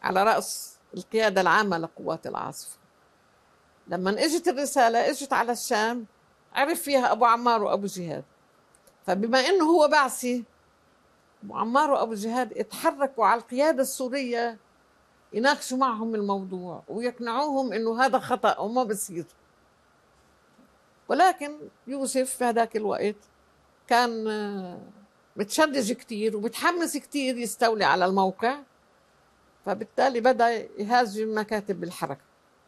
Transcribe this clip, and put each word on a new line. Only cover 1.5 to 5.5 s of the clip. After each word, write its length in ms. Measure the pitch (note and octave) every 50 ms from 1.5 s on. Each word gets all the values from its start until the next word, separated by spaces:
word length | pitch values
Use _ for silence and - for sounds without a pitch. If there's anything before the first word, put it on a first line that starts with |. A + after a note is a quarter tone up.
| E3 G#3+ G#3+ G3+ F3 E3
لقوات 480 | E3 D#3+ - - - - D#3+ D#3+ -
العاصفة؟ 520 | - - - - - D3 - - - - _ _ _ _ _ _ _ _ _ _ _ _ _ _ _ _ _ _ _ _ _ _ -
لما 220 | F3 F3+ F#3 F#3+
اجت 380 | G#3 G#3+ - D#4+ D4+ E4+ E4+ E4+
الرسالة، 640 | B3 C4+ C#4+ C4 - C#4 A#3+ A#3 A3+ A#3 - -
اجت 220 | D4 - C#4+ C4+
على 200 | C4+ - A#3+ A#3